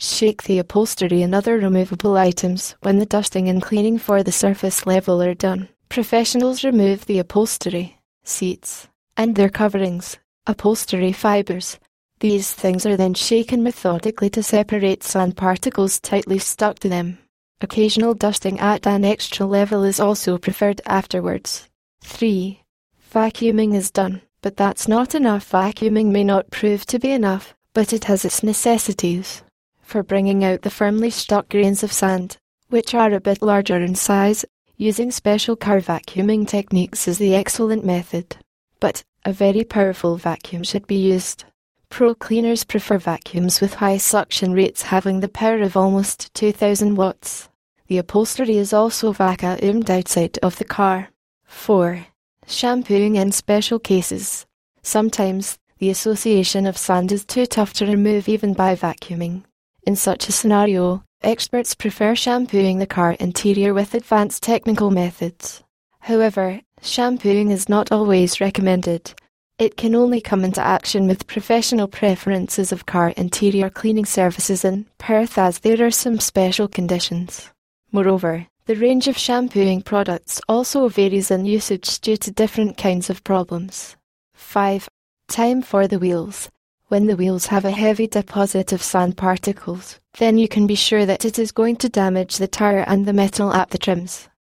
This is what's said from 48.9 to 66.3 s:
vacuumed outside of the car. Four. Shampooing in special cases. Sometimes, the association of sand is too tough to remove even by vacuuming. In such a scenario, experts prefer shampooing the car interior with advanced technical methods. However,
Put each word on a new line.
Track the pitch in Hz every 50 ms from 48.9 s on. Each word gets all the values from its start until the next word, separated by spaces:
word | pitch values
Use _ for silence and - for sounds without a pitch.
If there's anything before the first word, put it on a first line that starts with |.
| 226 - - 220
vacuumed | 202 - 202 185 185 - - 180 180 - - 196 202 233 226 -
outside | 185 185 180 - - 180 170 165 - - -
of | 185 - -
the | -
car. | - - - 202 196 190 185 190 - _ _ _ _ _ _ _
Four. | _ - - - - 214 190 175 175 175 175 170 - _ _ _ _ _ _ _
Shampooing | - - - - 240 247 247 247 - 202 196 202 214 214
in | 202 190 196
special | 202 - - - 208 208 214 - 233 226
cases. | 226 - 196 185 175 - 185 185 190 - - - - _ _ _ _ _ _ _ _
Sometimes, | - - 214 214 220 - - 208 190 190 190 196 - - - _ _ _ _
the | 190 190
association | 190 - - 220 220 202 - 226 214 196 185 - - 196 196 196
of | 185 -
sand | - - 190 180 180 185
is | 208 202 -
too | - - 254 247 240
tough | - 226 208 202 -
to | - 214 202
remove | 208 202 202 208 208 208 202 -
even | 214 214 - 202 190
by | 180 190 185 190
vacuuming. | 185 - 170 156 - - - 175 165 170 170 175 185 190 _ _ _ _ _ _ _ _ -
In | 202
such | 196 - 202 180 - - -
a | 190
scenario, | - - 220 214 202 208 208 196 185 180 180 180 190 - _ _ _ -
experts | 208 226 226 - - - 247 240 - -
prefer | - - 220 - - 214 208 233
shampooing | 226 - 247 240 247 254 247 - 202 196 190 185 185
the | 196
car | 190 - - 175 170 170
interior | - 185 180 175 - - 208 196 196 196 202 202
with | 196 202 202 -
advanced | 240 233 - 226 214 208 - - - -
technical | - 233 226 - 233 220 214 214 202
methods. | 196 180 175 175 170 - - 170 - _ - - - - _ _ _ _ _ _ _ _
However, | - - 226 220 220 220